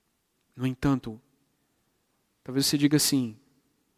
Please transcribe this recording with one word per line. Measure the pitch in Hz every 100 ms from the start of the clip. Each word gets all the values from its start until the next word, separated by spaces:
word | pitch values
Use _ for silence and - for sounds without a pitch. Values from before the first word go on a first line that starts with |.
| _ _ _ _ _ -
No | 131
entanto, | 127 143 131 117 110 _ _ _ _ _ _ _ _ _ _ _ _
talvez | - 131 139
você | 147
diga | 143 147
assim: | - 139 117 110 _ _ _ _ _